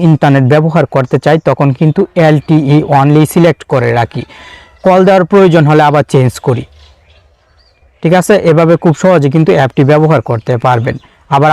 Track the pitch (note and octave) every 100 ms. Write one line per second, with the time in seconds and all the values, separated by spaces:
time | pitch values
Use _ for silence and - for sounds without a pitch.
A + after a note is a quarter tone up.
0 | E3+ D3+ D3+ C#3 B2+ D3+ D#3+ D#3+ C#3+ C3+
1 | B2+ C#3+ D3 D#3+ - C3+ C#3 B2+ D#3+ D3+
2 | G3+ - D#3+ D3+ - D#3 C#3+ D3 D3+ C#3+
3 | C#3 D3 D#3 - E3+ D3+ - C3+ A#2+ A#2
4 | A#2 - - - - - - _ - F#3
5 | F#3 F#3+ F3 G3+ F#3+ E3 C#3+ D#3 D3+ D3
6 | C3+ C#3+ B2+ - - A#2+ - _ - _
7 | _ _ _ _ _ _ _ _ _ _
8 | E3 F3+ F3 G#3 E3+ D#3 D#3+ E3 F3+ D3+
9 | F#3 F3 C#3+ D#3+ D#3+ F3 C3 - C3+ D3+
10 | D#3 D3+ - A#2 - B2 C3 B2 A2+ -
11 | _ _ - C#3+ D3+